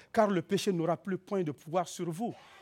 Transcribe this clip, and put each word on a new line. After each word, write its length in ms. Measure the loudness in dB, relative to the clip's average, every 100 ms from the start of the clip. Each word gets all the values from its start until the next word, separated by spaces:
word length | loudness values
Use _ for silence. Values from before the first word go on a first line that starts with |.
| -2
car 160 | 4 4
le 140 | 4
péché 280 | 0 0 0
n'aura 240 | 0 0 -2
plus 220 | -2 -6
point 240 | -4 -4
de 80 | -2
pouvoir 360 | -6 -4 -2 -2
sur 240 | -4 -6
vous, 220 | -4 -6 -8 -16 -20